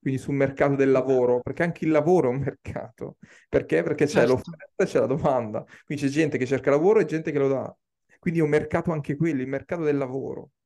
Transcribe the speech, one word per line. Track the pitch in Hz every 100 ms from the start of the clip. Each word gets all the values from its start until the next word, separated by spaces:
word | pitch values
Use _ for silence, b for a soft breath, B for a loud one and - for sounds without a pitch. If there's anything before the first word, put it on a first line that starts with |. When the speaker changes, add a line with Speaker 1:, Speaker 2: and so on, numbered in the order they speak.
Speaker 1:
quindi | 139 131
sul | - 139
mercato | 135 135 143 139
del | 135
lavoro? | 131 131 131 123 123
Perché | 123 131
anche | 170 - 156
il |
lavoro | 156 147 180 131
è |
un | 131
mercato. | 131 - - - - - - - b b _
Perché? | 139 - 156
Perché | 165 147
c'è | 147
Speaker 2:
Certo. | 202 123
Speaker 1:
l'offerta | 127 - 165 - -
e | 190
c'è | 143
la | 117
domanda. | 135 151 131 113 110 - B -
Quindi | 156
c'è | 131
gente | 139 156 127
che | 123
cerca | 135 -
lavoro | 143 180 220
e | 156
gente | 160 160
che | 143
lo | 139
dà. | 135 110 - _ _ _ b
Quindi | 175 165
è |
un | 147
mercato | 147 151 170 170
anche | 156 143 147
quello, | 165 139
il | 127
mercato | 135 - 170
del | 151 139
lavoro. | 139 135 127 - - _